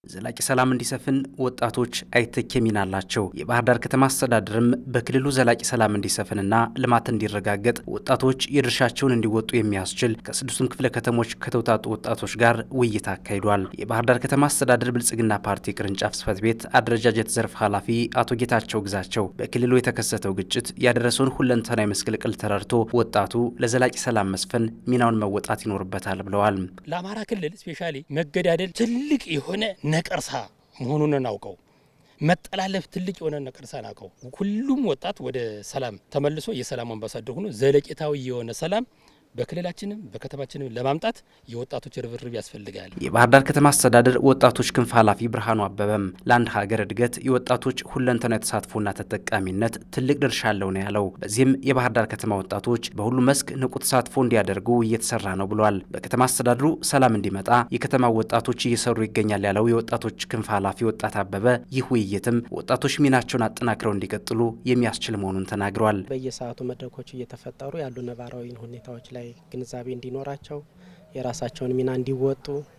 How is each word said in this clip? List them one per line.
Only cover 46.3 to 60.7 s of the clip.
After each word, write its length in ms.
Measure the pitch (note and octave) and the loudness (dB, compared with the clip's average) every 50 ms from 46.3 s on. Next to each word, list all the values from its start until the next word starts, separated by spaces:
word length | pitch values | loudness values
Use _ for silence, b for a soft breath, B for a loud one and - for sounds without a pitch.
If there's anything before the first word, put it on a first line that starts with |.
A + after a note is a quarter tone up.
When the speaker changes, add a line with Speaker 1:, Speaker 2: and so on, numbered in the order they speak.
| B2 A#2+ A#2+ A2 | 6 6 6 2
Speaker 1:
ሀገር 320 | - A2 G2+ G2 A2+ G#2+ | 0 -2 0 0 0 -2
እድገት 340 | G#2 G#2 G2+ A2 A#2+ A#2+ A#2+ - | -2 -4 0 0 0 0 0 -4
የወጣቶች 600 | - C3 B2+ B2 B2 - B2+ A#2+ - C3 B2+ - - | 0 0 0 0 2 0 0 0 0 -2 -4 -4 -10
ሁለንተናዊ 560 | - - C3+ B2+ B2+ B2 A#2 - B2 A2+ G#2+ | -6 -4 0 0 2 0 0 0 0 -2 -2
ተሳትፎና 520 | - - - G#2+ F#2+ - - A2+ G#2 G2+ F#2+ | -2 -2 -4 -4 -6 -4 -4 -4 -2 -2 -4
ተጠቃሚነት 800 | - G2+ - A2 G2 - - A2+ G#2 F#2+ F#2 F#2+ G2 A2 A#2 A#2+ - - - | -6 -6 -6 -6 -6 -4 -4 -2 -2 -2 -2 -2 0 -2 -2 -2 -6 -14 -8
ትልቅ 260 | - D#3 C3 B2+ D3 | -6 -4 -4 -4 -2
ድርሻ 240 | C#3+ C#3+ B2+ - - - | -2 -2 -2 -2 0 -2
አለው 240 | A2+ G#2 G2 G2 F#2+ | -2 0 0 -2 -2
ነው 100 | F#2+ F#2+ | -2 -2
ያለው። 260 | F#2+ G2+ G2+ G#2 G2+ F#2 - | -4 -2 -2 -2 -2 -2 -6
በዚህም 360 | - - G#2 G2+ A#2 C3 C3 C3 C3+ | -8 -8 -4 2 4 4 4 4 2
የባህር 320 | - - C3 B2+ B2 A#2+ G#2+ | 2 2 2 2 2 2 2
ዳር 140 | B2 A2 | 0 0
ከተማ 300 | - G#2+ G2+ - G#2+ G#2 | 0 -4 -6 -2 -2 -2
ወጣቶች 460 | F#2+ F#2+ - G2 G2+ - A#2+ A#2+ A#2 - - | -2 -2 -4 -6 -4 0 0 0 0 -2 -6
በሁሉም 360 | - E2+ G#2 A2+ B2+ B2+ B2 | -6 -4 -2 0 2 4 4
መስክ 220 | C3 C#3 C#3 - - - | 4 4 2 0 -4 -4
ንቁ 180 | C3 C3 B2+ - | -4 -4 -4 -4
ተሳትፎ 380 | C#3 - - C#3 B2+ A#2+ - - C3+ | -4 -2 2 2 2 2 2 0 0
እንዲያደርጉ 500 | C3 A#2+ A#2 A2 G2 F#2 F#2+ G2 F2 A#2 A#2+ A#2+ | 2 4 4 2 2 2 -2 -2 0 2 2 4
እየተሰራ 540 | A#2 A2 A#2 A2 - - A#2+ A2 G2 G2 F#2 | 4 2 0 0 0 -2 -2 -2 -2 -4 -4
ነው 140 | F#2+ G2 G2 | -4 -2 -2
ብሏል። 300 | G#2+ G#2+ G#2+ G#2+ G2+ F#2+ - - | 2 4 4 4 4 2 -4 -8
በከተማ 340 | - F#2 - - - A#2+ B2+ | -10 -10 -6 -2 2 2 2
አስተዳደሩ 460 | B2+ - - B2+ B2 B2 B2 C#3 D#3 - - - | 2 2 0 2 2 2 4 4 2 2 0 -2
ሰላም 320 | - - C#3 C3 B2 A2 | 0 2 4 4 4 4
እንዲመጣ 360 | G#2 G2 G2 F#2+ G2 F#2+ - A#2+ B2 A#2 - | 2 0 -2 -4 -4 2 4 4 4 4 2
የከተማ 400 | - A#2+ - B2+ - B2+ B2+ A#2+ | -4 -4 -2 0 2 4 4 4
ወጣቶች 500 | A2+ A2 A2 - - A2+ A2 - A#2+ - - | 4 2 0 2 0 0 0 0 -4 -2 0
እየሰሩ 340 | B2 A#2 A#2 - A#2+ A#2 A2 | 0 0 0 0 0 0 0
ይገኛል 420 | A2+ A2 G#2+ A2+ G#2+ G#2+ G#2 G2 G2 | 0 0 0 0 2 2 0 2 0
ያለው 240 | G2+ G2 G#2+ A2 | 2 2 4 4
የወጣቶች 600 | A#2 A#2 A2+ A2+ - - A2+ - A2 - - - | 4 4 2 2 -2 -4 -4 -4 -6 -6 -6 -8
ክንፍ 200 | - - A2 G#2+ - | -6 -6 -6 -2 -2
ኃላፊ 300 | A2 G2 G2 G2 | -2 0 0 -2